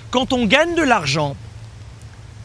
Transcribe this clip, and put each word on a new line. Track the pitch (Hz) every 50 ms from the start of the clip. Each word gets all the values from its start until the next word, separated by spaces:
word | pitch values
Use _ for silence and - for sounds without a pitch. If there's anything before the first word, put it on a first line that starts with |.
| - -
Quand | - 254 254 - 262
on | 247 240
gagne | 190 254 285 330 349 339
de | 339 311
l'argent, | 262 233 202 156 135 135 160 151 143 139 - - - - - - - - - - - - - - - - - - - - - -